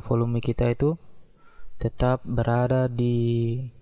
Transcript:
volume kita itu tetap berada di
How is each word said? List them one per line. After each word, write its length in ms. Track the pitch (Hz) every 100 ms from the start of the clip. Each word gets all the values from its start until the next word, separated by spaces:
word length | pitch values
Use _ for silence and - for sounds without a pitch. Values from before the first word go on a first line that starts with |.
volume 400 | - 117 117 117
kita 260 | - 113 120
itu 300 | 120 147 165 - - - - - - - -
tetap 400 | 117 - 127 127 -
berada 580 | 117 117 120 123 131 127
di 720 | 120 120 120 117 117 117 127 123 -